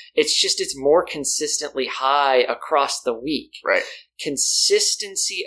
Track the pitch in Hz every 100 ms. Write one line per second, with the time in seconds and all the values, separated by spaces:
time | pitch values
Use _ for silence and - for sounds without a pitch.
0 | - - 151 - 190 - 180 139 139 165
1 | 175 156 135 - 151 - 147 135 127 -
2 | 131 143 139 131 123 120 - 151 131 -
3 | 131 113 135 147 - - - 92 - -
4 | - - - 135 - - - 208 208 -
5 | 202 190 - 185